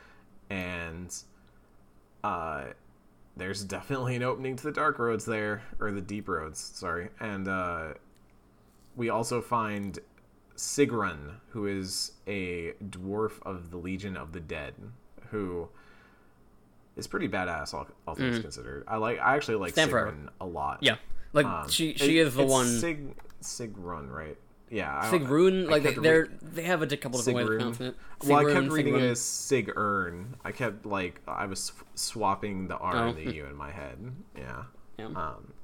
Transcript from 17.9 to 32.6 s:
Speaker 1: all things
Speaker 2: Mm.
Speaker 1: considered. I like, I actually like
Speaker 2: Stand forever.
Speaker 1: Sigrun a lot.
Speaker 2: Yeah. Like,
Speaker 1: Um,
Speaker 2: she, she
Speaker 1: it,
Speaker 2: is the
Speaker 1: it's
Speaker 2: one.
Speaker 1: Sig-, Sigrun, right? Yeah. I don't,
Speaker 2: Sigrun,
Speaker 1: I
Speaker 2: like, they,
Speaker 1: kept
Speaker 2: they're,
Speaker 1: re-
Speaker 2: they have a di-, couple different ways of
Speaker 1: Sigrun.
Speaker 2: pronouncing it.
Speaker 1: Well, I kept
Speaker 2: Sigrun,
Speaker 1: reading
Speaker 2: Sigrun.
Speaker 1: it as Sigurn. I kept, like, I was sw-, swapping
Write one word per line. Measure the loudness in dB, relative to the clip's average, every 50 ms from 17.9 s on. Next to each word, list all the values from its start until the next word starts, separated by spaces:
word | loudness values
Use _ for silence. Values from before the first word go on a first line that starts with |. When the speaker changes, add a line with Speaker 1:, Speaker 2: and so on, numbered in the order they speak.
| -14 -12 _
Speaker 1:
all | -8 -4
things | -2 0 0 0 -2
Speaker 2:
Mm. |
Speaker 1:
considered. | -4 -6 -10 -10 -10 -10 -10 -10 -6
I | -4 -2
like, | 0 0 0 0 2
I | 4 4 4
actually | 4 2 0 0
like | 0 0 2
Speaker 2:
Stand | 4 4 4 4
forever. | 4 2 2 0
Speaker 1:
Sigrun | -4 -8 -12 -14 -12 -10
a | -8
lot. | -6 -4 -2 -2 -2 -2 4
Speaker 2:
Yeah. | 4 4 4 4 0 0 0 0 0 4
Like, | 4 4 4
Speaker 1:
Um, | 4 2 -2 0 0
Speaker 2:
she, | 2 2 2 0 2
she | 4 4 6 8 8
Speaker 1:
it, | 6
Speaker 2:
is | 6 6
the | 4 6
Speaker 1:
it's | 6
Speaker 2:
one. | 8 6 6
Speaker 1:
Sig-, | 6 4 2 2 0 -2 -4 -6 -10 -10 -12 -12 -12 -12 -10
Sigrun, | -10 -10 -8 -6 -8 -8 -8 -8 -8 -6 -6 -6 -8 -8
right? | -8 -8 -8 -8 -10 -12 -16 -20 -20 -20 -14 -4
Yeah. | -4 -2 -2 0 0 0
I | 2 4
don't, | 4 4 4
Speaker 2:
Sigrun, | 4 6 8 8 8 6 4 4
Speaker 1:
I | 4
Speaker 2:
like, | 4 6 6
they, | 4 2
Speaker 1:
kept | 6 6
Speaker 2:
they're, | 8 8 8 6
Speaker 1:
re- | 2 -4 -10
Speaker 2:
they | -10 -8 -8 -4 0
have | 0 2 2
a | 2
di-, | 0 0
couple | -2 -2 -2 -2 2
different | 2 4 4
ways | 4 4
of | 2
Speaker 1:
Sigrun. | 2
Speaker 2:
pronouncing | 2 2 0 -2 -2 -6
it. | -6 -6 -8 -10 -12 -10 -2 4
Speaker 1:
Well, | 8 8 8
I | 8 8 6
kept | 6 4
Speaker 2:
Sigrun, | 4
Speaker 1:
reading | 2 4 4 4 6
Speaker 2:
Sigrun. | 6
Speaker 1:
it | 6 4
as | 2 2
Sigurn. | -2 -2 -4 -4 2 4 4 4 4 0 0 0 2 2 2 0 0 -2 -4 -6 -8 -10 -10 -8 -8
I | -8
kept, | -4 -2 -2 -2 -2 -6 -4
like, | -2 0 0 0 -2 -4 -8 -8
I | -6 -4 -4 -4
was | -4 -4 -4 -6 -6
sw-, | -8 -10 -18 -12 -6
swapping | -4 -4 -4 -2 0 2 2 2 2 0 -4 -2 -4